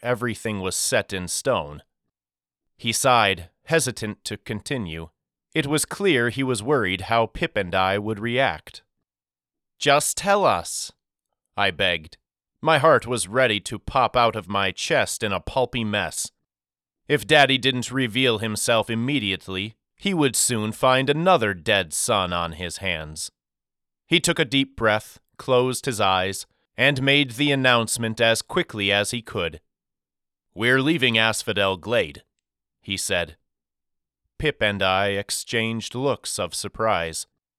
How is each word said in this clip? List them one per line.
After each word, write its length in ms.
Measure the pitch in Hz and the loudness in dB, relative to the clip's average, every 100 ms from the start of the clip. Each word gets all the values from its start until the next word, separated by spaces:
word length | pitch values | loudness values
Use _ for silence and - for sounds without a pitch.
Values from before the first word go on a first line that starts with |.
everything 560 | 120 120 120 104 117 104 | -4 -2 -2 -4 -6 -4
was 160 | 92 - | -4 -4
set 380 | - 120 - | 0 0 -2
in 160 | 98 90 | -6 -6
stone." 540 | - 139 113 73 76 - _ _ _ _ _ _ _ _ _ | -4 0 -2 -2 -12 -20 _ _ _ _ _ _ _ _ _
He 140 | 117 | -4
sighed, 580 | 110 135 123 104 92 87 _ | 0 4 4 4 2 -6 _
hesitant 640 | - 165 131 113 107 104 - | -2 0 0 -4 -8 -8 -10
to 120 | 107 | -12
continue. 720 | - 107 - 135 92 80 82 _ _ _ _ | -8 -10 -6 -6 -6 -8 -12 _ _ _ _
It 120 | 156 135 | -4 0
was 200 | 151 - | 0 -2
clear 440 | - 202 135 120 | -2 2 2 2
he 140 | 117 | -2
was 180 | 135 120 | -2 -2
worried 400 | 107 147 98 92 | 0 0 2 -2
how 260 | 90 117 113 | 0 0 0
Pip 280 | - 170 - | -2 -4 -2
and 180 | 92 | -2
I 240 | 92 92 101 | 0 2 0
would 220 | 104 107 | -2 -4
react. 640 | 113 120 135 78 - - _ _ _ _ _ _ _ _ _ _ | -4 0 0 -2 -12 -20 _ _ _ _ _ _ _ _ _ _
"Just 380 | 143 143 - - | 4 4 4 -4
tell 280 | 190 202 175 | 0 2 4
us," 460 | 92 80 - - - _ _ _ _ _ - | 2 -2 -10 -10 -14 _ _ _ _ _ -2
I 160 | 101 | -2
begged. 460 | 85 95 85 76 - _ _ _ _ | 0 0 -2 -6 -20 _ _ _ _
My 160 | 151 156 | 2 4
heart 300 | 156 131 120 | 6 4 2
was 200 | 120 92 | -4 -2
ready 320 | 113 127 104 | 2 2 2
to 180 | - 107 | -4 -12
pop 360 | - 135 117 123 | -4 0 2 4
out 200 | 117 110 | 2 0
of 120 | 87 | -4
my 240 | 101 98 | -2 0
chest 520 | 92 - 151 104 - | -2 0 0 0 -2
in 80 | 110 | -4
a 80 | 95 | -4
pulpy 440 | - - 123 123 | -4 -2 -2 -2
mess. 480 | 110 104 85 - - - _ _ _ _ _ _ _ | -2 -2 -4 -6 -10 -12 _ _ _ _ _ _ _
If 180 | 147 - | -2 4
Daddy 320 | 151 139 131 | 4 6 4
didn't 320 | 127 127 117 | 0 -2 -4
reveal 480 | 131 127 107 131 110 | -2 -2 2 2 0
himself 540 | 110 104 - 117 104 | -2 -4 0 0 2
immediately, 840 | 113 120 143 104 92 - 92 104 - _ _ | -2 -2 -2 -2 -4 -4 -8 -8 -12 _ _
he 160 | 202 | -4
would 220 | 185 143 - | 2 2 2
soon 360 | - 120 107 | 0 0 -2
find 380 | 110 131 127 135 | 0 4 4 2
another 460 | 147 175 175 110 92 | 0 4 4 2 -2
dead 380 | 78 101 87 | 0 0 0
son 380 | - - 107 90 | -4 0 0 0
on 220 | 87 85 | -2 -4
his 240 | 80 90 - | -4 -8 -6
hands. 540 | 95 82 78 78 - - _ _ _ _ _ _ _ | -4 -4 -6 -12 -14 -14 _ _ _ _ _ _ _
He 140 | 170 | 0
took 180 | 170 170 | 2 0
a 80 | 147 | 0
deep 300 | 135 135 - | 0 0 0
breath, 440 | 113 107 - - _ _ | 0 0 -2 -18 _ _
closed 480 | - 127 127 123 - | 0 2 2 -2 -6
his 140 | 110 | 0
eyes, 460 | 101 95 95 98 - _ _ - | 2 2 0 -6 -12 _ _ 0
and 240 | 131 135 | 0 2
made 300 | 139 143 139 | 2 2 2
the 200 | 113 147 | 0 0
announcement 680 | 139 131 120 110 - 113 113 | 2 4 4 2 -2 -4 2
as 220 | 113 113 | 2 2
quickly 480 | - - 175 110 98 | 0 -4 -4 -2 0
as 180 | 101 104 | 2 0
he 140 | 120 | -4
could. 360 | - 104 85 78 _ _ _ _ _ _ _ _ _ | -8 -6 -6 -6 _ _ _ _ _ _ _ _ _
"We're 280 | - 117 131 | -4 2 2
leaving 360 | 135 165 123 113 | 2 2 2 4
Asphodel 600 | 113 110 - 104 98 95 | 2 0 -4 0 0 0
Glade," 460 | 85 117 85 73 _ _ _ _ _ _ | -2 0 -2 -6 _ _ _ _ _ _
he 160 | - 95 | -8 -6
said. 420 | - 92 82 80 _ _ _ _ _ _ _ _ _ _ | -2 -2 -4 -10 _ _ _ _ _ _ _ _ _ _
Pip 240 | 151 - | -4 0
and 220 | 107 101 | 0 2
I 240 | 95 95 101 | 2 2 2
exchanged 880 | 98 101 - - 120 113 113 104 123 | 0 -4 -8 -4 -2 -2 -4 -6 -4
looks 420 | 139 117 - - | -2 -4 -6 -6
of 160 | 90 | -6
surprise. 720 | - 101 - 110 92 82 80 - _ _ | -6 -10 -4 0 0 -2 -6 -12 _ _